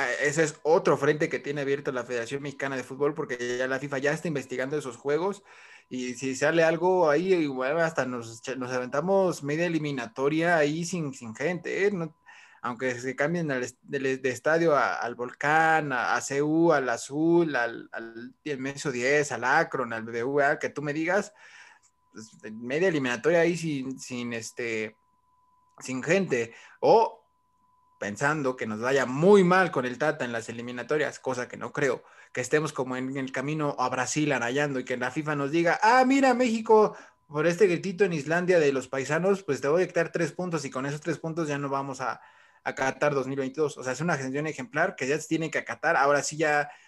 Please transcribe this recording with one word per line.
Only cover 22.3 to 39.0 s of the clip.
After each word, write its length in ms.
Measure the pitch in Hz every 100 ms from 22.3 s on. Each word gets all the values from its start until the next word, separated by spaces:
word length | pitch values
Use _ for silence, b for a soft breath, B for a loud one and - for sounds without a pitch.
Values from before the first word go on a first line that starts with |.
| - 113
media 360 | 110 120 147 190
eliminatoria 500 | 151 127 120 151 170
ahí 180 | 165 170
sin, 420 | 160 139 131 131
sin, 340 | - 123 120
este, 640 | 117 113 - 120 110 110 - _ _ _ _ _ _ _ -
sin 240 | - 127
gente, 500 | 131 190 160 123 113 B B B
o 420 | 127 214 - - _ _ _ _ _ _ _ -
pensando 580 | 101 101 143 156 131 127
que 120 | 113
nos 120 | 107
vaya 260 | 123 139 123
muy 380 | 135 180 208
mal 280 | 175 185 175
con 140 | 143 123
el 120 | 120
Tata 260 | 151 151
en 80 | 123
las 180 | 117 113
eliminatorias, 720 | 117 120 123 120 151 131 -
cosa 280 | 135 123 120
que 100 | 110
no 140 | 110
creo, 300 | - 139 - - B B
que 80 | 127
estemos 300 | 123 151 151
como 220 | 143 127 127
en 220 | 131 139
el 140 | 131
camino 440 | 131 139 156 147 120
a 100 | 127
Brasil 420 | 123 123 151 147
arallando 480 | 127 120 139 147 131
y 60 | 127
que 120 | 123
la 140 | 127
fifa 240 | 156 151 147
nos 160 | 139
diga, 280 | 165 170 151
"Ah, 220 | 214 254 254
mira, 280 | 277 269
México, 600 | 247 254 226 220 220 208 B B B -
por 200 | 147 165
este 200 | 170 202
gritito 380 | 160 180 180 196
en 80 |
Islandia 460 | 160 143 170 180 175
de 120 | 143
los 160 | 131 -
paisanos, 560 | 135